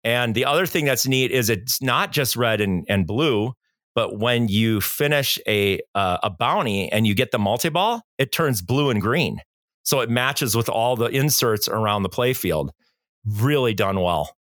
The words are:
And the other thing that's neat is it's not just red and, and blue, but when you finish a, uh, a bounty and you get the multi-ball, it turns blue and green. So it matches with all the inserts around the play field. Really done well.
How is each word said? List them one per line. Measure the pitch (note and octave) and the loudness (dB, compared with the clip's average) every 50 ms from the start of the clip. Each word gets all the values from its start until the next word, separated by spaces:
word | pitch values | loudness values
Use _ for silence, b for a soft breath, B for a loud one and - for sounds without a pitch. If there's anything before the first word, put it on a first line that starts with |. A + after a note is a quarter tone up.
| - | 0
And | A#2 A#2+ B2 B2 A#2 G#2+ | 0 0 2 2 0 0
the | A#2+ B2+ | 0 0
other | C3+ C#3+ E3 F#3+ | 2 2 0 0
thing | - - E3+ D3+ | 0 0 0 2
that's | C#3 C3 B2 - | 2 0 0 2
neat | C3+ C3 C3 C3 B2 | 2 2 2 2 2
is | - C3 A#2 G#2 | 2 0 2 2
it's | A2+ F#2 G#2+ - - - | 0 -2 -2 -6 -6 -2
not | C3+ C3 A#2+ D3 G3 - | 0 0 0 0 0 -2
just | - D3 C3+ A2+ - | -2 -2 -2 -2 0
red | A#2 B2 A2+ A2 G#2 | 0 0 0 2 2
and, | G#2 G2 F#2 F2 - - | 2 0 0 -2 0 0
and | G2+ G2 F#2 | 0 0 0
blue, | D#2 G#2 B2 D#3+ D#3 A#2+ G#2 G#2+ B2+ B2+ _ _ _ _ _ _ _ _ | 0 0 0 0 2 2 0 0 -2 -6 _ _ _ _ _ _ _ _
but | A#2 A2 - - G#2 | -2 -2 -2 -2 -2
when | A2 A#2+ A#2+ A#2+ A#2 G#2+ | 0 2 2 2 2 2
you | G2 G#2+ A2+ A2+ A2 G2+ | 2 2 2 2 2 0
finish | F2+ - - - D3 C#3+ D3+ C#3+ C3 - - - - | 0 -2 -2 -2 0 2 2 0 0 0 -4 -4 -2
a, | - G#2+ G#2 G2+ G2+ F#2+ - - _ _ | 0 0 2 2 2 0 -2 -4 _ _
uh, | G2+ G2 F2+ F2+ - | -2 0 0 0 0
a | - G#2+ | -2 -4
bounty | F#2+ - A2+ C3 E3+ G#3 F3+ - G3+ G2 - - | -2 -2 -2 0 0 0 0 -2 -2 -2 -2 -2
and | - A2 A2+ | 0 2 2
you | G#2+ G2+ | 2 2
get | F#2+ B2+ - | 2 0 0
the | - A#2 | 0 -2
multi-ball, | G#2 G2 A2+ B2+ - E3+ D3 F3 F#3+ A3+ A#3+ A#3 _ _ _ | 0 0 0 -2 -2 -2 0 0 0 0 -2 -4 _ _ _
it | - C3+ - - | -4 -4 -4 -2
turns | - E3 C#3+ B2+ F#2+ | -2 0 0 0 -2
blue | F2 F2+ B2 C#3 D3 C#3 | -2 -2 0 0 2 2
and | A#2 G#2 | 0 0
green. | F#2 A2 B2+ F3 C#3+ F2 - - - _ _ _ _ _ _ _ _ | 0 0 0 0 0 -2 -4 -8 -12 _ _ _ _ _ _ _ _
So | - D3 C3+ | -2 0 0
it | A#2+ A2+ | 0 0
matches | A#2 B2 B2 C3 C3+ - D3+ A#2 G2+ | 0 0 0 0 0 -2 -2 0 0
with | A#2 A2+ | 0 0
all | - - A2+ A2+ B2 B2+ | 0 0 0 0 0 0
the | A2 A#2 | 0 0
inserts | A#2 - C3+ C3+ D3+ C3 - C3+ A#2+ G#2+ G2+ - - | 0 0 0 0 2 2 2 2 0 0 0 -2 -4
around | - A2 A2 G#2 G#2 G#2 G2 | -2 -2 0 0 0 0 -2
the | F#2 | -2
play | - - B2 B2 C3 | -2 0 0 0 0
field. | - - F2+ D#2+ D#2 D2 - - _ _ _ _ _ _ _ _ _ _ | -2 -2 -2 -2 -2 -2 -4 -8 _ _ _ _ _ _ _ _ _ _
Really | G#2+ G#2 G2+ A2+ C#3 D3 C#3 B2+ A#2 G#2+ | -6 -2 0 0 0 2 2 0 0 0
done | G2 G#2 G2 G2 F#2+ | 0 0 0 0 0
well. | F2+ F2+ E2+ D#2 D2 - - _ | 0 2 0 0 -2 -4 -8 _